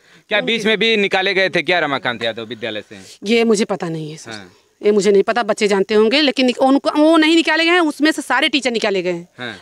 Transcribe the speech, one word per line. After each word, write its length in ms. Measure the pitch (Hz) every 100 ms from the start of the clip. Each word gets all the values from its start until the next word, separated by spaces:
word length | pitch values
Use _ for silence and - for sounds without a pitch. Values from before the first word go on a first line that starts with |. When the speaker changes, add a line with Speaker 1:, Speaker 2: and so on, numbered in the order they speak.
| _ - _
Speaker 1:
क्या 120 | 208
बीच 260 | 254 226 214
में 120 | 214
भी 180 | 226 226
निकाले 380 | 190 190 190
गए 140 | 185 190
थे 140 | 175
क्या 160 | 156 180
रमाकांत 460 | 151 135 131 117
यादव 180 | 113 107
विद्यालय 380 | 113 117 113 107
से? 160 | - 101 95 -
Speaker 2:
ये 200 | 202 233
मुझे 200 | 233 208
पता 240 | 233 196 170
नहीं 220 | 160 151
है 60 | 156
सर। 140 | -
Speaker 1:
हाँ। 220 | 110 92 _ _ _
Speaker 2:
ये 80 | 208
मुझे 200 | 208 190
नहीं 100 | 202
पता, 200 | 196 220
बच्चे 260 | 214 202 208
जानते 260 | 196 190
होंगे, 260 | 214 220 269
लेकिन 260 | 294 247 254
निक-, 120 | 233
उनको, 320 | 269 277 302
वो 260 | 302 302 330
नहीं 200 | 311 330
निकाले 280 | 330 311
गए 60 | 330
हैं, 100 | 359
उसमें 320 | 320 - 302
से 100 | 311
सारे 260 | - 247 269
टीचर 220 | 285 254
निकाले 320 | 226 214 196
गए 100 | 175
हैं 160 | 170 175 -
Speaker 1:
हाँ। 220 | 123 101